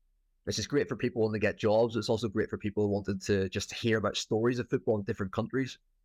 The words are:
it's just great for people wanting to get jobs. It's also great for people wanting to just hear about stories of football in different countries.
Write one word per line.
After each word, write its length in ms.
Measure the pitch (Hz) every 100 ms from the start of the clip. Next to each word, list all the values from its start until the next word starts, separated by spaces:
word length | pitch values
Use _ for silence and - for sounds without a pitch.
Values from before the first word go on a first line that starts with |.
| _ _ _ _ -
it's 80 | 101
just 140 | 101
great 180 | 143 113
for 80 | 113
people 260 | 120 113
wanting 200 | 110 110
to 40 | 104
get 120 | 95
jobs. 400 | 110 107 120 113
It's 120 | 107
also 200 | 113 113
great 200 | 101 -
for 80 | 101
people 320 | 104 98 104
wanting 300 | 101 98 98
to 300 | - 101 95
just 240 | 101 -
hear 240 | - 117 110
about 180 | 101 -
stories 420 | - 110 117 123
of 120 | 120
football 280 | 135 - 107
in 60 |
different 300 | 101 110 98
countries. 460 | - 113 127 127 - _ _